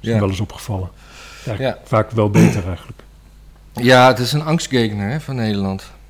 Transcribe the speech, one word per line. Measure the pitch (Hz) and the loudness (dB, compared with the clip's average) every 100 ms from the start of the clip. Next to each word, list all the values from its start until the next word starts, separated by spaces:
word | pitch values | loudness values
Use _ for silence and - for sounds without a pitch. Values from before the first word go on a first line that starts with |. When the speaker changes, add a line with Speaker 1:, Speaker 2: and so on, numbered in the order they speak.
Speaker 1:
Is | 110 | -2
me | |
Speaker 2:
Ja. | 110 | 0
Speaker 1:
wel | 98 | 0
eens | 95 | -2
opgevallen. | 101 - - 95 92 - - - - - | -6 -10 -8 -8 -8 -14 -20 -20 -20 -14
Ja, | 123 107 | -10 -6
Speaker 2:
Ja. | 131 - | -6 -6
Speaker 1:
vaak | - 110 - | -2 -2 0
wel | 117 104 | 0 2
beter | 107 165 101 90 | 4 4 2 -6
eigenlijk. | 85 - - - - - - - - - | -10 -14 -20 -20 -20 -20 -20 -20 -20 -18
Speaker 2:
Ja, | 127 123 127 131 | -2 4 6 6
het | 123 | 4
is | 117 | -2
een | 151 | -4
angstgegner, | 156 165 - 127 113 104 101 | -2 -4 -2 -2 -2 -4 -6
hè, | 151 | -6
van | 139 127 | -8 -6
Nederland. | 110 101 98 95 - - | -4 -2 -4 -6 -12 -20